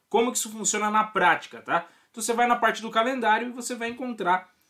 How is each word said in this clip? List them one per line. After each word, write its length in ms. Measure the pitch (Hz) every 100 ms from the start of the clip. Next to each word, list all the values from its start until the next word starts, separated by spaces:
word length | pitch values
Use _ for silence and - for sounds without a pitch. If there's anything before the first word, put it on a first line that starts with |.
| -
como 240 | 214 240
que 60 | -
isso 100 | 226
funciona 420 | 220 185 208 208
na 140 | 214
prática, 560 | 208 190 175 156 - 113
tá? 260 | - 165 - _ _
Então 120 | 233
você 100 | 220
vai 160 | 233 240
na 80 | 240
parte 240 | 226 208
do 100 | 214
calendário 580 | 226 240 262 220 220 247
e 40 |
você 220 | 247 240
vai 160 | 233 233
encontrar 600 | 240 254 226 180 185 - _